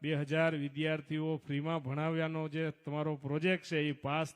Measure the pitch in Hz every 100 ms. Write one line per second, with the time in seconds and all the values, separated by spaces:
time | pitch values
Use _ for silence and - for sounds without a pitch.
0 | 147 147 143 156 165 156 143 139 156 156
1 | 139 156 156 156 - 143 156 165 131 139
2 | 160 160 160 160 156 151 160 - - 147
3 | 156 147 139 147 175 185 - 160 151 143
4 | 139 151 160